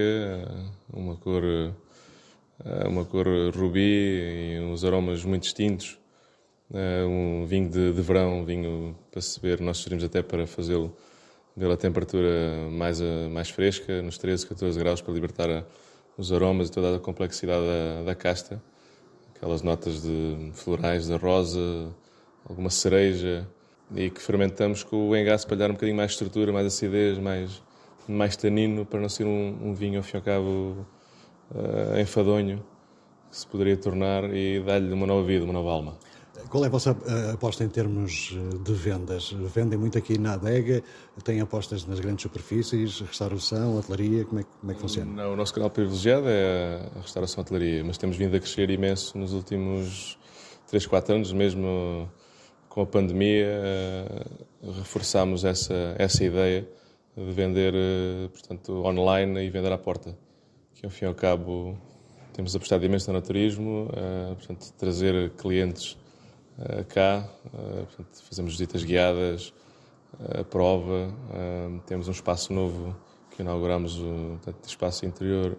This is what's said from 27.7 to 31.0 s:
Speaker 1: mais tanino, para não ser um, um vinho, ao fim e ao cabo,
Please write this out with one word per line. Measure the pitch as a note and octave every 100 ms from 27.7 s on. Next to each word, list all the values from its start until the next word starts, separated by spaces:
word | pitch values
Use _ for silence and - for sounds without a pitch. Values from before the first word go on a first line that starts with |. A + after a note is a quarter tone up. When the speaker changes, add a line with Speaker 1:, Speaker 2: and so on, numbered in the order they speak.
| - - - -
Speaker 1:
mais | G#2 G#2 -
tanino, | G#2+ G#2 A2 G#2+
para | G2+ G#2
não | G2+
ser | - G#2+
um, | G#2 G2+ G#2 G#2+
um | F#2+
vinho, | G2+ G2+
ao |
fim | G2 G2+
e |
ao |
cabo, | F#2+ G2 F#2+ F#2+ F#2+ F#2+ F#2+ -